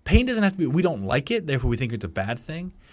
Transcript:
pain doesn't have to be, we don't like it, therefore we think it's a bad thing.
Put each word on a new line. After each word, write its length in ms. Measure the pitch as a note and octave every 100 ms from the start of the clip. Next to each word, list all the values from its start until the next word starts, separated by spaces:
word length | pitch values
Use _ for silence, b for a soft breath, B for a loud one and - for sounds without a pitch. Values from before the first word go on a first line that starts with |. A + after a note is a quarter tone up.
pain 220 | - G#3+ B3+
doesn't 160 | A3+
have 100 | G3+
to 60 | F#3+
be, 80 | C#3+
we 160 | D#3+
don't 220 | F#3 B2+
like 260 | G2 C3 -
it, 160 | A#3 D#3
therefore 240 | C3+ B2
we 80 | A#2+
think 160 | B2
it's 100 | A#2
a 40 | F#2
bad 300 | G2 G2 A#2+
thing. 340 | - D#3+ F3+ - b